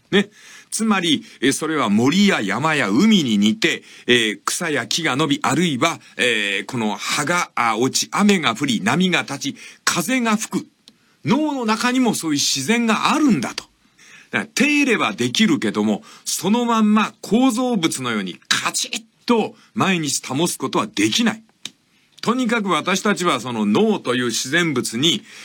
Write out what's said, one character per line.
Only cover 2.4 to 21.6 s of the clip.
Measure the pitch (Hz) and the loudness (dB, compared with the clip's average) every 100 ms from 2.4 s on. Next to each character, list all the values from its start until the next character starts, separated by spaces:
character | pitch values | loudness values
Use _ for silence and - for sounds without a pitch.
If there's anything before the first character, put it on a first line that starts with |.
山 | 101 104 156 151 | 0 -2 0 0
や | 110 | 0
海 | 104 214 208 | 2 4 4
に | 135 104 | 2 2
似 | 104 110 | 2 2
て、 | 160 120 - - - | 0 -2 -8 -10 2
え | |
ー、 | 123 110 101 | 2 2 -2
草 | - - 175 | -6 -6 -4
や | 139 113 | -4 -2
木 | - | -2
が | 156 131 | -2 0
伸 | 156 | 0
び、 | 143 | 0
あ | - | 0
る | 143 | 0
い | 175 135 | 0 0
は、 | 160 143 - - | -2 -2 -10 -2
え | 123 113 101 98 | 0 0 0 -2
ー、 | |
こ | 107 123 | -4 -4
の | 110 | -4
葉 | 98 - - | -4 -6 -4
が、 | 147 175 165 - | -2 -2 -2 -2
あ、 | 117 110 | -2 2
落 | 131 131 - | 0 0 -4
ち、 | |
雨 | 156 202 196 | 2 2 2
が | 139 | 0
降 | 113 143 | -2 -2
り、 | 110 | -2
波 | 92 143 185 | 0 2 2
が | 160 | 0
立 | 123 139 | -2 -6
ち、 | 139 - - - | -8 -10 -14 -8
風 | - 185 165 262 | -6 -4 -2 0
が | 233 214 | 0 -2
吹 | - 175 | -2 -6
く。 | - _ - _ _ _ | -8 _ -20 _ _ _
脳 | 135 254 311 | 0 0 0
の | 277 | -2
中 | 233 214 247 | 0 0 2
に | 254 | 2
も | 247 | 2
そ | 156 160 | 0 0
う | |
い | 143 | 0
う | |
自 | - 143 | 0 -2
然 | 135 233 233 | 0 0 2
が | 185 151 | 2 2
あ | 262 | 2
る | 294 | 4
ん | 170 | 2
だ | 110 | 0
と。 | - - _ _ _ - - - | -8 -16 _ _ _ -20 -20 -8
だ | 117 | -6
か | |
ら | 98 | -4
手 | - 285 | 0 2
入 | 294 277 | 2 2
れ | 196 | 2
は | 123 | 0
で | 101 123 | -2 -2
き | 123 | 2
る | 214 135 | 2 2
け | 107 | 0
ど | 104 | 0
も、 | 107 101 - - | 0 0 -4 -16
そ | - - 180 | -8 -4 0
の | 233 | 0
ま | 240 226 | 2 2
ん | 208 | 4
ま | 214 190 - | 2 0 -6
構 | - 208 262 | -2 2 2
造 | 220 254 233 | 2 0 0
物 | 160 - | -2 -2
の | 127 | -4
よ | 107 | -4
う | |
に | 95 85 - | -4 -8 -4
カ | - 165 | -2 -2
チ | - 240 | -4 -6
ッ | - - _ - | -8 -14 _ -2
と | 233 175 - _ | 0 0 -6 _
毎 | 104 160 185 | -2 0 0
日 | 151 131 | -2 -6
保 | - 135 170 | -4 -2 -2
つ | - | -2
こ | 131 | -4
と | 170 | -4
は | 113 | -4
で | - 196 | -2 0
き | 107 | 2
な | 233 | 0
い。 | - _ _ | -2 _ _